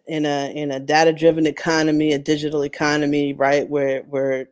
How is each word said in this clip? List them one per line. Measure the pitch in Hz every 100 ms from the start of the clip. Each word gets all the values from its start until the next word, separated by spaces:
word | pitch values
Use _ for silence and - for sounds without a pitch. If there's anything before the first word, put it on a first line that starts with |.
| -
in | 156 151
a, | 143 139
in | 147 147
a | 135
data-driven | 139 151 165 156 165 160 151
economy, | 147 170 160 156 151 151
a | 143
digital | 147 151 151 151
economy, | 139 - 151 151 147 147 143
right? | 139 139 143 -
Where, | 143 139 135
where | - 139 135 131 127